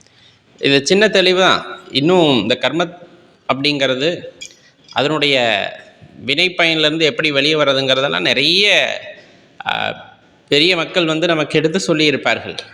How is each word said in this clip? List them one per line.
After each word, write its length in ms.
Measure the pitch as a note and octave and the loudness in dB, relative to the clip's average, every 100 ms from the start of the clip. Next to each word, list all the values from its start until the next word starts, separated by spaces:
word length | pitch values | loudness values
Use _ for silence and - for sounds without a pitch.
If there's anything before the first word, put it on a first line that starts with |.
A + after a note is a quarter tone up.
| _ _ _ _ _ - | _ _ _ _ _ -6
இது 280 | C3+ C#3 C#3 | 0 2 2
சின்ன 220 | F#3+ G#3+ | 2 2
தெளிவு 320 | G3+ F3+ F#3 | 2 2 2
தான். 400 | F3+ G2+ - - - | 2 0 -4 -16 -6
இன்னும் 500 | C3+ D#3 F#3 D#3 B2 | -2 2 4 4 2
இந்த 160 | G#2 B2 | 0 0
கர்ம 300 | B2+ D#3 F3 - - - _ _ - | -2 -2 -6 -8 -20 -20 _ _ -6
அப்படிங்கிறது 680 | C3 D3 D3 C3+ B2+ D3+ F3+ - - - - _ _ - - | -2 -2 0 0 0 -2 -4 -12 -18 -20 -20 _ _ -8 -2
அதனுடைய 400 | C#3+ D3+ C#3+ C3+ A#2 G2+ G2 - - - - - A2 | 0 0 2 2 2 0 -2 -10 -20 -20 -20 -10 -4
வினைப்பயன்லேருந்து 760 | C#3+ F3+ F3+ E3 D#3+ D3+ D#3+ | 0 0 0 0 2 0 2
எப்படி 300 | D3+ - D#3 | 0 0 0
வெளியே 240 | C#3 D3 | 0 2
வர்றதுங்கிறதெல்லாம் 680 | D#3 C#3+ C3+ C3+ C3 C#3 E3 | 2 2 0 0 0 0 0
நிறைய, 680 | D3+ A#2+ D3 F#3 G3+ E3+ A#2+ G#2+ - - - - _ - - | 0 0 2 2 2 2 0 -4 -12 -20 -20 -20 _ -12 -6
ஆ, 60 | A2+ - - - - _ _ - | -4 -4 -8 -16 -20 _ _ -2
பெரிய 280 | D3 F3 F3 | 2 2 0
மக்கள் 300 | D3+ F#3 E3 | -2 -2 -2
வந்து 200 | D#3 F3 | 0 0
நமக்கு 320 | D#3+ C#3+ D#3 | 0 0 0
எடுத்து 220 | D#3 F#3 F#3 | 0 -2 -2
சொல்லியிருப்பார்கள். 680 | D#3 D3+ C3+ B2 A2 G#2 G2 - | 0 2 0 -2 -2 -6 -12 -12